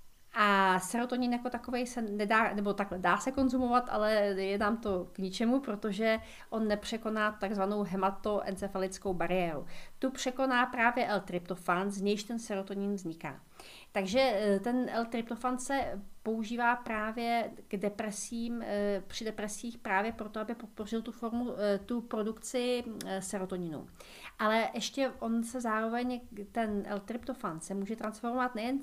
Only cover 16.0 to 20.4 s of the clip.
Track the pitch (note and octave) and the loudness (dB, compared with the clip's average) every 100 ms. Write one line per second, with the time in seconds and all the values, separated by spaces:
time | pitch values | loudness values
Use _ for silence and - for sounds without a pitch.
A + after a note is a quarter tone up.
16 | - - A3 A3+ G#3+ A#3 A#3+ B3 - A3 | -8 -8 -4 -2 -2 2 2 2 -2 -2
17 | A3 A#3 A#3 A#3 - - - G3 G#3 G#3 | -2 -2 0 2 0 -6 -6 -2 -2 -2
18 | G#3+ G3+ - A#3 A#3 A#3 A3+ G3+ G3+ G3 | -4 -6 -6 -4 -4 -4 -2 0 0 0
19 | G3 - A3 G#3+ G#3 - A#3+ A#3 A3 F#3+ | -4 -6 -6 -4 -6 -6 -8 -8 0 2
20 | A3 A3+ G#3+ G#3+ | 2 -4 -6 -6